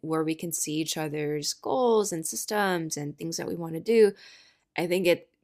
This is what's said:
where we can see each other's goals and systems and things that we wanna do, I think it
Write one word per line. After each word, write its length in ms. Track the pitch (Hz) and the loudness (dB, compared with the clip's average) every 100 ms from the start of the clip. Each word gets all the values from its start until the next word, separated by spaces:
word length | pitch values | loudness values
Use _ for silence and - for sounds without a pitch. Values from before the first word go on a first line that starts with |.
where 200 | 156 160 | -4 -2
we 120 | 160 | 0
can 180 | 160 170 | -2 -4
see 220 | 156 - | -6 -4
each 240 | 151 156 - | -4 -4 -4
other's 560 | 156 151 147 151 147 | -4 -4 -4 -4 -4
goals 580 | - - 262 247 220 202 | -6 -2 0 2 2 2
and 140 | 165 165 | -2 -6
systems 720 | 226 - 208 196 180 160 156 | -6 -4 0 0 0 -4 -6
and 180 | 147 147 | -8 -8
things 220 | 165 165 | -8 -6
that 100 | 175 | -6
we 80 | 175 | -6
wanna 240 | 165 160 | -6 -4
do, 320 | - 226 208 202 - - _ _ _ - | 4 8 6 4 -12 -20 _ _ _ -4
I 100 | 175 | 0
think 200 | 180 175 | 2 4
it 240 | 170 - _ | 2 -2 _